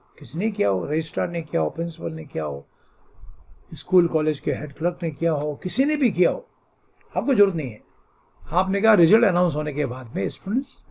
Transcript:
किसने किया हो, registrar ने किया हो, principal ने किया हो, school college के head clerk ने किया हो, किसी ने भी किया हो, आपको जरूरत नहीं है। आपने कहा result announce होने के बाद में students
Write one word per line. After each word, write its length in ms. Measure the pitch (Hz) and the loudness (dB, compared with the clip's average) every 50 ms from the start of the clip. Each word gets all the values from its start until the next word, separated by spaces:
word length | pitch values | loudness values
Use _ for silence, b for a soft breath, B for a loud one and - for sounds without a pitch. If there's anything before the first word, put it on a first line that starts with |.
| _ _ _ - | _ _ _ -18
किसने 320 | 143 - 156 165 214 226 | -14 -10 -6 -4 -4 -2
किया 180 | 214 208 202 202 | -2 0 0 0
हो, 160 | 190 180 170 | 0 0 -2
registrar 440 | 143 151 160 156 - - 190 185 175 | -2 -2 -2 -2 -2 -4 -4 -4 -2
ने 120 | 170 170 | -4 -6
किया 200 | 160 - - 160 | -6 -2 -2 -2
हो, 80 | 156 151 | 0 -2
principal 420 | - 165 170 170 160 165 170 165 | -2 -4 -6 -8 -8 -8 -8 -8
ने 140 | - 78 - | -8 -8 -10
किया 180 | - - 80 76 | -8 -6 -6 -4
हो, 240 | 73 71 69 - _ _ _ _ _ _ _ - - - - - - - - - - - - - - 156 | -6 -6 -8 -12 _ _ _ _ _ _ _ -20 -20 -20 -16 -14 -14 -14 -14 -18 -20 -20 -20 -18 -14 -14
school 340 | - - - 185 180 175 | -14 -2 2 4 4 4
college 320 | 160 160 156 156 156 147 - | 4 2 0 0 0 -2 -2
के 140 | - 151 131 | -2 -4 -4
head 200 | 107 147 139 - | -4 -4 -8 -6
clerk 260 | - 160 175 170 - 175 | -4 -4 -4 -4 -4 -6
ने 80 | 160 | -6
किया 200 | - - 165 165 | -4 -2 0 0
हो, 240 | 156 143 151 151 143 | 0 0 -2 -4 -4
किसी 300 | - - 180 - 240 277 | -4 -4 0 0 2 2
ने 100 | 294 302 | 2 2
भी 160 | 294 277 208 | 2 2 2
किया 180 | 127 170 175 143 | 4 4 2 2
हो, 200 | 107 - - _ _ _ _ _ _ _ _ _ _ _ _ _ - | 2 -2 -8 _ _ _ _ _ _ _ _ _ _ _ _ _ -6
आपको 160 | 180 233 285 247 | -2 0 2 4
जरूरत 220 | 196 202 196 165 | 4 4 4 2
नहीं 160 | 160 143 117 | 0 -4 -6
है। 100 | 107 - _ _ _ _ _ _ _ _ _ _ _ - - - | -8 -12 _ _ _ _ _ _ _ _ _ _ _ -16 -8 -2
आपने 300 | 160 180 190 190 196 196 | 0 0 0 2 0 2
कहा 120 | 208 220 214 | 4 4 6
result 320 | 180 170 160 208 233 233 | 6 6 6 6 6 6
announce 300 | 190 170 180 180 165 139 | 4 2 2 2 0 0
होने 180 | 151 151 151 135 | -2 -4 -4 -2
के 120 | 147 139 | -2 -2
बाद 300 | 117 127 131 123 113 135 | -2 -4 -8 -10 -8 -6
में 140 | 185 196 165 | -4 -4 -4
students 540 | - - - 185 220 269 - - - - - - | -6 -8 -6 -4 -4 -4 -4 -6 -10 -20 -16 -6